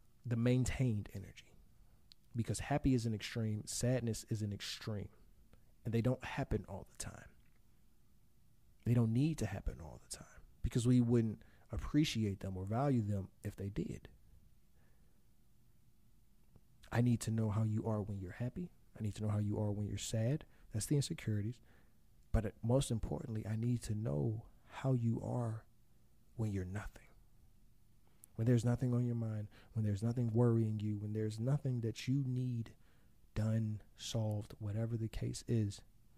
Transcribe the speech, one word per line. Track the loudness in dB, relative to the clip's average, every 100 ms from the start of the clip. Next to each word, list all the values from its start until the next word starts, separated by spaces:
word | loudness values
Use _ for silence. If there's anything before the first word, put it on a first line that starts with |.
| -20 -12 -4
the | 2
maintained | 4 4 4 2 2 0 -4 -8
energy. | -12 -14 -20 -20 -20 -20 -20 -20 -20 -20 -8 -4
Because | -2 -4
happy | 0 2 4
is | 4 2
an |
extreme, | -2 -4 -4 -2 -2 -4
sadness | -2 2 2 0 -2 -2
is | -2
an | -2
extreme, | -4 -6 -8 -6 -6 -6 -12 -20 -20 -20 -20 -20 -12 -2
and |
they | 2
don't | 2 0 -2
happen | -6 -2 -2 -4
all | -12 -12 -12
the | -12
time. | -12 -16 -20 -20 -20 -20 -20 -20 -20 -20 -20 -20 -20 -20 -20 -20 -6 2
They |
don't | 4 4
need | 4 2 0
to | -4
happen | -4 -6 -8
all | -10 -16 -16
the | -16
time | -16 -20 -20 -6
because | -2 2 4
we | 6
wouldn't | 6 4 4 -2 -12 -20 -10
appreciate | -6 0 2 2 2 0 -2
them | -6 -6
or | -2
value | 0 2 2
them | 2 -2 -4 -8
if | -10 -6
they | -6
did. | -4 -4 -6 -14 -20 -20 -20 -20 -20 -20 -20 -20 -20 -20 -20 -20 -20 -20 -20 -20 -20 -20 -20 -20 -20 -20 -20 -20 -20 -20 -20 -2
I | 2
need | 4 4
to | 2
know | 0 2
how | 2
you | 2 0 0
are | -2
when | -2 -6
you're | -8
happy. | -6 -6 -6 -10 -12 -18 -6
I |
need | -6 -2
to |
know | -2
how | 0
you | 0 0
are | 0
when | 0 -2
you're | -4
sad. | -2 0 0 0 -4 -20 -8
That's | -6 0
the | 0
insecurities. | 0 -4 -2 -2 -2 -6 -14 -20 -20 -20 -20 -20 0
But | 2 2 -2
most | 2 4 4
importantly, | 0 -2 -4 -4 -6 -2
I | 0
need | 0 0
to | 0 -2
know | 0 0 0 -2 -6 -16 -18
how | -4 0
you | 2 2 0
are | -2 -2 -2 -6 -10 -20 -20 -20 -20 -20 -14 -4
when | -2
you're | -2 -4
nothing. | -6 -8 -12 -20 -20 -20 -20 -20 -20 -20 -20 -20 -20 -20 -20 -12 0
When | 4
there's | 4 4
nothing | 2 2
on | 2 2
your | 0
mind, | -2 -4 -6 -12 -8
when | -2
there's | 0 2
nothing | 0 2 2
worrying | 6 6 6 4 0
you, | -2 -4
when | -4
there's | -2 -2 -2
nothing | 0 0 0 -2
that | -2 -2 0
you | 0 0
need | -2 -2 -4 -6 -10 -20 -20 -20 -20 -10
done, | -2 0 2 0 -4 -8 -14
solved, | -6 -2 0 -2 -6 -8
whatever | -4 -2 -2 -2
the | -2
case | -4 -4 -4 0
is, | 2 2 -2 -12 -20 -20